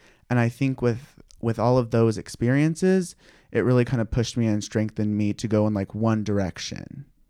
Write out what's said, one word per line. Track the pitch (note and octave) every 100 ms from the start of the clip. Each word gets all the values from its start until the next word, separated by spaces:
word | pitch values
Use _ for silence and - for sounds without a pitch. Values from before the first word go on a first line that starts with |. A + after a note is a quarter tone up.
| - _ -
And | B2
I | A#2
think | - C3+ C3
with, | A#2+ A#2 C#3+ - - -
with | A#2 A2
all | A2+ B2+
of | A2+
those | A#2 A2+ G#2
experiences, | - - A#2+ C#3 D#3 E3 F#3 F#3+ F3 - - - _
it | A#2+
really | G2+ B2
kind | A#2+ B2
of | G#2+
pushed | B2+ A2+ -
me | A2+
and | G#2+
strengthened | G2+ A2 G#2+ - G#2+ G#2
me | G#2
to | G#2 A2
go | G#2+ G#2+
in, |
like, | G#2 G2
one | G#2 A2+ A2
direction | G#2 G2+ F#2 - - G1+ - - - _